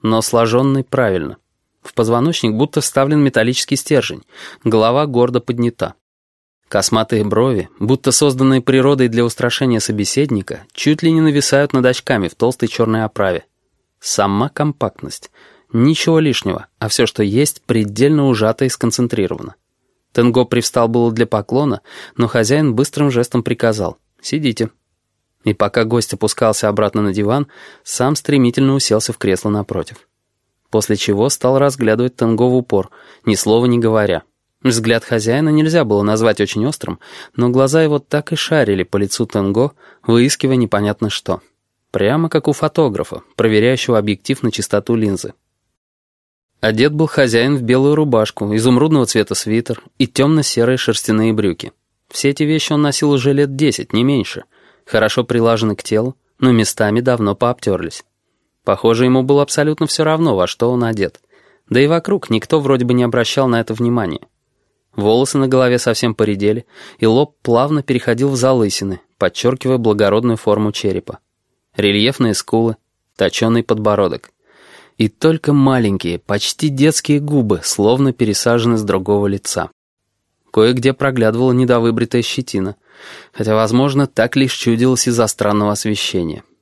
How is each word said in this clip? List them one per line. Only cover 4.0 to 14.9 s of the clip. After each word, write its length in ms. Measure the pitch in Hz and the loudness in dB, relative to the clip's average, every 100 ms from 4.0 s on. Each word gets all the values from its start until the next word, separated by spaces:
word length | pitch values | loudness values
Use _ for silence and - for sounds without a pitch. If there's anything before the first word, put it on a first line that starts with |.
| 110 67 _ - - - | -2 -10 _ -20 -20 -8
голова 420 | 117 110 110 127 151 | -2 2 2 2 0
гордо 360 | 120 123 123 | 0 0 0
поднята. 520 | - 120 120 - - - _ _ _ _ _ _ _ | -4 -4 -4 -4 -10 -10 _ _ _ _ _ _ _
Косматые 560 | - 113 113 110 113 | -2 0 -2 0 -2
брови, 460 | 104 107 131 110 90 _ | 0 0 0 -2 -6 _
будто 320 | 104 131 - | -2 0 0
созданные 500 | - 147 127 135 131 | 2 0 2 2 2
природой 480 | 120 131 131 143 123 | 2 2 2 2 0
для 140 | 113 | 0
устрашения 560 | 120 - 123 - 131 113 | -2 -2 -4 -2 0 -2
собеседника, 840 | - 107 101 - 143 110 92 - - | -2 -4 -2 -2 -2 -2 -4 -14 -16
чуть 300 | - - 151 | -4 -2 0
ли 80 | 165 | 2
не 100 | 160 | 2
нависают 500 | 156 143 143 139 143 | 2 2 2 2 2
над 140 | 131 127 | 2 2
очками 440 | 127 - 120 90 | 0 -2 -2 -2
в 40 | |
толстой 340 | - 117 127 113 | -2 -2 0 -4
чёрной 360 | - 113 110 | -2 0 0
оправе. 420 | 110 - 98 87 - _ _ _ _ _ | -2 -2 -2 -2 -8 _ _ _ _ _
Сама 500 | - - 101 101 139 | -6 -2 0 0 -2
компактность. 800 | - 151 139 110 | -2 -4 -2 -6